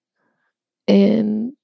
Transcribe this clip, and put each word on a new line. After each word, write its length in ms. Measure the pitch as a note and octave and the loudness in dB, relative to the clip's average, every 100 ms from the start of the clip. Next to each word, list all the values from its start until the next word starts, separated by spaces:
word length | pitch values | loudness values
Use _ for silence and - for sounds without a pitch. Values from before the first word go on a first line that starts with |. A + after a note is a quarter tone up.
| _ _ _ _ _ _ _ _ - | _ _ _ _ _ _ _ _ 0
And 640 | G3+ G3+ G#3+ G#3+ G#3+ A#3 D4 | 2 2 0 -2 -6 -8 -12